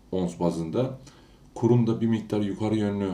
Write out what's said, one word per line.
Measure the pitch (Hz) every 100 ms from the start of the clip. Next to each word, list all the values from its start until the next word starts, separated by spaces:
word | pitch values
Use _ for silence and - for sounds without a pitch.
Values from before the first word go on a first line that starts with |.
| -
ons | 92 90 -
bazında. | 87 82 80 101 135 - - - - - -
Kurun | - 117 120 110
da | 110
bir | 113
miktar | 110 - 104
yukarı | 101 95 107 110
yönlü | 104 101 98